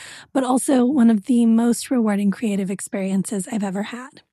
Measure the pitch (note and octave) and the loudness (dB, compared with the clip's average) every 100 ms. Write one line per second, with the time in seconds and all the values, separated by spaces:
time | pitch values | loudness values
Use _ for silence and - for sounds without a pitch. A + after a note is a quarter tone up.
0 | - - - C4+ B3 C4+ - C4 B3 D4+ | -18 -20 -6 -2 0 0 2 2 4 4
1 | A3+ A3 F#3+ A#3+ A#3 A3+ A#3+ A#3 - B3+ | 4 4 2 2 4 4 2 0 -2 0
2 | A3 G3+ G3+ F#3+ A3 G3+ F#3 F#3+ - G3+ | 0 0 0 -2 -2 -2 -4 -6 -8 -6
3 | F#3+ G3 F3 G3+ F#3 A3 G3 F#3+ G#3 A#3+ | -2 -2 -2 -6 -6 -4 -4 -6 -8 -10
4 | C4 - _ | -16 -20 _